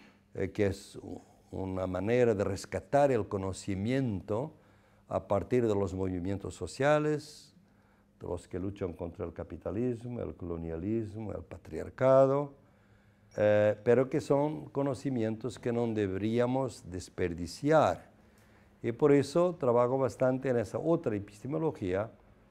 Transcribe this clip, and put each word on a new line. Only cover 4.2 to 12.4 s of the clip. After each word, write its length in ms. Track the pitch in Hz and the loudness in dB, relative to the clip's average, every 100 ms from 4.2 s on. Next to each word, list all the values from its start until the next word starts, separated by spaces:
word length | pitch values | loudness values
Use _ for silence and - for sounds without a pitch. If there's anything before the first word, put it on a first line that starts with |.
| - 107 156 - _ _ _ _ - | -4 -4 -4 -10 _ _ _ _ -6
a 180 | 92 - | -4 0
partir 400 | 101 - 123 117 | 0 2 2 2
de 80 | |
los 180 | 101 95 | 2 0
movimientos 600 | 92 95 90 90 95 87 | -2 -2 -2 -4 -4 -6
sociales, 960 | - 87 - 143 151 151 151 - - - _ _ _ _ _ _ _ | -8 -8 0 2 4 2 -2 -6 -20 -20 _ _ _ _ _ _ _
de 80 | 87 | -8
los 180 | 90 - | -8 -8
que 140 | 92 | -6
luchan 320 | 98 98 92 | -6 -6 -6
contra 340 | 80 85 - 87 | -6 -10 -8 -10
el 60 | |
capitalismo, 880 | 85 82 82 85 98 127 117 120 117 | -10 -12 -10 -6 -4 -4 -6 -8 -8
el 160 | 87 80 | -8 -8
colonialismo, 960 | 87 85 82 82 98 113 104 107 104 | -8 -6 -6 -6 -4 -4 -4 -8 -10
el 100 | 87 | -10
patriarcado, 1120 | - 92 - 80 90 - 131 135 135 139 | -12 -16 -12 -10 -10 0 6 8 6 4